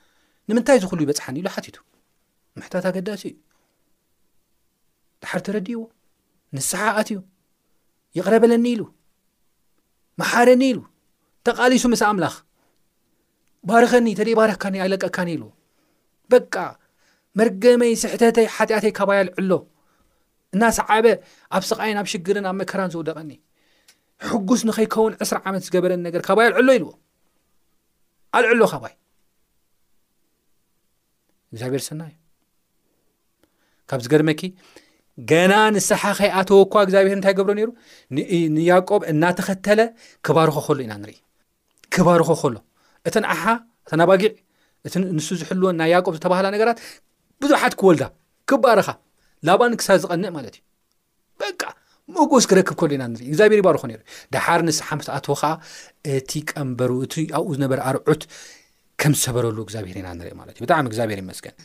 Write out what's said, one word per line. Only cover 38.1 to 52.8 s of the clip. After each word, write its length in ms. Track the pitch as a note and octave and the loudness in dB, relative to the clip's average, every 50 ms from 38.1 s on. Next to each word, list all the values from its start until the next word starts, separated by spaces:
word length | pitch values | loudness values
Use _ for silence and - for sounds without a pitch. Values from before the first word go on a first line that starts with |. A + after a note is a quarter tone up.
ን-፣ 160 | C3 C#3 - - G3 E3+ E3+ D#3+ D3+ | -6 -6 -4 -2 -2 0 0 0 0
ንያዕቆብ 500 | D#3 E3 F3 F3+ F#3 F#3 - G3+ G#3 - | 0 2 4 4 4 4 2 0 -2 0
እናተኸተለ 760 | - D#3 D3+ E3+ F3 F3 F3 F#3+ - G3 F#3+ - G3+ G#3 G#3+ A3+ A#3 - _ - - _ _ - | 0 0 0 2 0 0 -2 -4 -6 -6 -6 0 0 2 2 2 0 -2 _ -20 -20 _ _ -2
ክባርኾ 320 | - C#3+ D#3 D#3+ D#3 C#3+ D3+ | 0 2 4 4 2 2 -2
ከሎ 180 | D3 - D3+ C3 | -2 -2 -4 -4
ኢና 120 | C3 A2 G#2+ | -4 -10 -10
ንርኢ። 200 | G#2 G2+ G#2+ - _ _ _ _ _ _ _ _ _ _ _ _ _ _ - - | -14 -16 -18 -20 _ _ _ _ _ _ _ _ _ _ _ _ _ _ -6 0
ክባርኾ 360 | - F3+ E3+ F3 E3+ D#3+ E3 D#3+ | 2 4 4 4 4 4 2 0
ከሎ 200 | - - C#3+ A#2+ G#2 _ _ _ _ _ _ _ _ - | 0 -2 -4 -4 -6 _ _ _ _ _ _ _ _ -8
እተን 180 | E3+ - A3 G3+ | -2 -2 -2 -2
ኣሓ፣ 180 | - F3+ E3 D#3+ G#3+ A#3 A#3+ - _ _ _ | -2 -4 -2 0 0 -2 -2 -4 _ _ _
እተን 200 | _ - - D#3 | _ -4 0 2
ኣባጊዕ፣ 300 | E3+ F3 F#3+ F#3 G3 G#3 - _ _ _ _ _ _ _ _ _ - | 4 6 6 4 4 0 -2 _ _ _ _ _ _ _ _ _ -14
እተን 180 | D3 - F3 F#3+ F#3 | -8 -4 -4 -4 -2
ንሱ 200 | F#3 D#3 D3+ - G3 | -4 -4 -4 -4 -6
ዝሕልወን 400 | E3+ D#3+ - G3 F#3 F#3 F#3+ F3+ | -8 -6 -6 -4 0 0 0 0
ናይ 140 | D#3+ D#3+ E3 | 0 2 2
ያዕቆብ 240 | E3+ F3+ F#3 G3 E3 | 2 2 2 0 -4
ዝተባህላ 320 | D#3 D#3+ F3+ F3+ F#3 G3 G3 | -4 -2 -2 0 0 0 -2
ነገራት 280 | G3+ G#3 A3 A#3 A#3 A#3 - - - - _ _ _ _ _ _ _ - C4+ | 0 0 0 0 0 -4 -8 -20 -20 -20 _ _ _ _ _ _ _ -6 0
ብዙሓት 320 | C#4+ C#4+ - - B3 - | 2 2 2 2 0 -2
ክወልዳ፣ 280 | - F#3+ F#3+ E3+ C#3 C3 G2+ - _ _ _ _ _ - - | 2 4 4 4 4 2 -6 -8 _ _ _ _ _ -4 0
ክባረኻ፣ 400 | C4 C#4 A3 B3 A3+ G3+ E3+ - B2+ - _ _ _ _ _ _ _ _ - | 0 4 4 4 4 4 2 0 -4 -12 _ _ _ _ _ _ _ _ 0
ላባን 320 | D#3+ F#3 G#3+ A#3+ A#3+ A#3 | 2 4 4 4 2 2
ክሳብ 240 | F#3 - - G3 F3+ | -2 0 2 2 2
ዝቐንዕ 320 | D#3 F3+ F3 E3 G3 G3+ | 2 0 -4 -4 -4 -6
ማለት 240 | F3 D3 B2+ G2+ - | -8 -10 -12 -14 -18
እዩ። 80 | - _ _ _ _ _ _ _ _ _ _ _ _ _ _ _ - | -20 _ _ _ _ _ _ _ _ _ _ _ _ _ _ _ -10
በቃ 220 | - G4+ F#4 - - - - _ _ _ _ _ _ - | -10 -10 -8 -10 -12 -12 -12 _ _ _ _ _ _ -8
ምጉስ 360 | E4+ - - B3 C#4+ B3 - | 0 0 0 4 4 2 4
ክረክብ 280 | - G3 F#3 F3 - D3+ | 4 4 2 2 0 -2
ከሎ 140 | - | -4